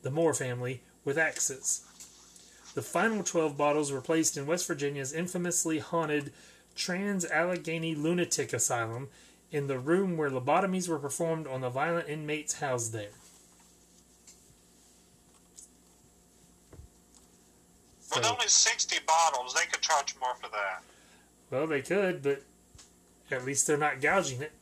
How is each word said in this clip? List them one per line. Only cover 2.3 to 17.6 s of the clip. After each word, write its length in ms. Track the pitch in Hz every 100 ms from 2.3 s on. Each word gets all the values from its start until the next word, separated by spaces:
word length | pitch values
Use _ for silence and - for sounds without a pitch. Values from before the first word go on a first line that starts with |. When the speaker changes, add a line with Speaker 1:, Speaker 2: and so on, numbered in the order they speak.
| - - - -
Speaker 1:
The 80 | -
final 400 | 120 - 220 220
twelve 340 | 185 170 156 143
bottles 360 | 147 147 143
were 100 | 135
placed 340 | 123 165 156 147
in 120 | 139
West 200 | 175 -
Virginia's 460 | 151 143 143 131
infamously 640 | 160 175 180 175 165 165 156
haunted 560 | - 170 156 147 139 - - - _ -
Trans-Allegheny 1200 | - 180 202 190 170 160 175 175 156 165 165
Lunatic 580 | 156 156 175 165 - 139
Asylum, 580 | 123 - 120 113 117 139 - - - _
in 160 | 151 139
the 100 | 131
room 400 | 131 180 196 165
where 140 | 147
lobotomies 580 | 131 127 165 190 185 175
were 80 | 156
performed 480 | 139 - 165 160 147
on 160 | 131
the 80 | 127
violent 400 | 127 160 170 147
inmates 460 | 156 151 151 147 -
housed 360 | 143 123 113
there." 200 | 110 101 - - - - - - - - - _ - - - - - _ - - - _ _ _ - _ - - _ _ - _ _ _ - - - _ - - - _ - - - - -